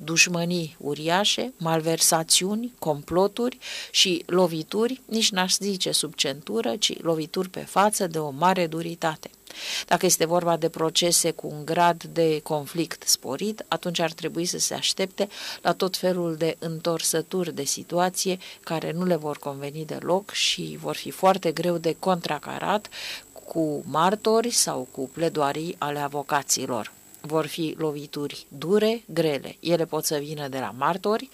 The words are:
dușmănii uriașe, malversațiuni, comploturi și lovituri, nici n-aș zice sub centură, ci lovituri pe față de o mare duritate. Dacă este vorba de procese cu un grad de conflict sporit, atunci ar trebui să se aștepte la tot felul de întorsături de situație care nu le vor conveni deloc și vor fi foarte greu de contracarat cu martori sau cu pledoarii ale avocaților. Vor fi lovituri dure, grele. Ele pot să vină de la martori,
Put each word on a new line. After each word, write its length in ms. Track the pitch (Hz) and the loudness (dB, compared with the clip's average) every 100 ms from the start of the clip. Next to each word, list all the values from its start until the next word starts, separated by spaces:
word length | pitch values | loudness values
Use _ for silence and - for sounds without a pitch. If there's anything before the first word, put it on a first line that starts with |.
dușmănii 720 | 156 165 180 175 175 175 160 - | 0 4 4 2 0 -2 -4 -6
uriașe, 720 | 143 147 156 180 208 - 240 - | -6 -2 2 2 2 0 -4 -4
malversațiuni, 1160 | 165 165 160 160 - 165 165 - 185 214 240 - | 0 2 2 2 4 4 4 2 2 -2 -4 -4
comploturi 800 | 165 147 143 170 196 196 240 - - - - | -2 -2 0 2 2 2 -2 -4 -10 -12 -2
și 320 | - 190 170 - | 2 2 2 2
lovituri, 760 | 180 175 165 151 202 240 262 - | 4 4 2 -2 0 0 -2 -4
nici 240 | 220 208 | 0 2
n-aș 220 | 185 185 | 2 2
zice 400 | - 196 185 160 | 0 0 -2 0
sub 220 | 151 151 | 0 -2
centură, 600 | - 143 139 180 220 233 233 | -2 -2 -4 -4 -2 -2 0
ci 260 | - - | -2 0
lovituri 460 | 165 160 151 190 185 | 0 0 -2 -4 -4
pe 120 | - | -6
față 460 | 147 185 208 - 185 | 0 4 4 4 0
de 120 | 160 | -2
o 120 | 151 | -4
mare 360 | 139 180 190 165 | 2 4 4 2
duritate. 640 | 160 165 170 165 160 - - - - - - - | -2 -6 -4 -4 -4 -10 -20 -20 -12 -6 -6 0
Dacă 200 | 175 180 | 2 4
este 180 | - | 4
vorba 320 | 160 175 170 165 | 2 2 2 2
de 120 | 165 | 0
procese 600 | 165 160 - 175 165 165 | 0 0 2 4 4 2
cu 160 | - 151 | -2 -6
un 180 | 151 | -8
grad 380 | 147 165 175 170 | -2 4 4 4
de 380 | 165 156 160 151 | -2 2 4 2
conflict 680 | - 151 139 165 156 - - | 0 -4 -2 -2 -4 -4 0
sporit, 560 | - - 139 202 220 - | 0 0 -4 -4 -4 -4
atunci 300 | 165 180 170 | -2 -2 0
ar 140 | 165 | -2
trebui 320 | 165 160 156 | -2 -6 -2
să 140 | 175 175 | -2 -2
se 160 | - | -2
aștepte 540 | 135 - - 190 - 202 - - - | 0 -2 0 -2 -2 -4 -4 -12 -2
la 100 | 175 | 0
tot 240 | 170 190 - | 2 0 0
felul 400 | 185 185 170 156 | 0 2 0 0
de 200 | 160 - | -2 0
întorsături 960 | 165 160 170 160 - 160 156 185 160 | -4 -4 -2 0 0 0 0 -2 -2
de 100 | 139 | -2
situație 760 | 139 - - 175 180 180 190 180 - - | -4 -4 -2 0 2 0 -2 -2 -6 -14
care 320 | - 160 151 | -6 -4 -2
nu 120 | 165 | 0
le 120 | 185 165 | 2 2
vor 220 | 151 143 | 0 -6
conveni 460 | 147 139 143 156 | -6 -8 -8 -8
deloc 460 | 156 143 151 185 214 | -8 -6 0 0 0
și 480 | - - - 160 156 | -2 0 -2 -6 -8
vor 140 | 156 | -6
fi 160 | 151 143 | -6 -8
foarte 420 | - 190 190 170 | 2 4 4 2
greu 260 | 156 175 170 | 0 0 0
de 180 | 165 156 | -2 0
contracarat 920 | 190 180 175 147 135 135 175 214 - - - - - - - | 0 0 -2 -6 -6 -4 0 0 -2 -12 -12 -12 -16 -18 -6
cu 300 | 170 156 143 143 | 0 0 0 -2
martori 640 | 147 180 214 220 226 240 | 2 4 4 4 2 4
sau 380 | 233 165 139 127 | 2 0 -2 -6
cu 200 | - 127 | -6 -6
pledoarii 640 | 151 160 147 139 147 170 - | -2 0 2 0 0 -6 -4
ale 200 | 147 147 | -4 -2
avocaților. 960 | 143 143 135 143 - - 127 120 104 - - - | -4 -4 0 0 2 0 0 -4 -4 -12 -20 -16
Vor 260 | 151 156 151 | -2 0 0
fi 280 | - 156 151 | -2 -4 -2
lovituri 680 | 156 147 147 151 143 - - | -4 -4 -8 -6 -6 -8 -14
dure, 540 | 139 156 208 214 233 - | -8 2 4 4 0 -2
grele. 500 | 160 160 135 - - | 0 0 0 -4 -6
Ele 240 | 165 170 | 0 2
pot 200 | 160 156 | 2 -2
să 120 | - 151 | -2 -2
vină 320 | 147 151 139 | -2 -6 -6
de 100 | 131 | -6
la 160 | 110 120 | -6 0
martori, 520 | 143 190 208 220 269 | 0 2 0 -2 -4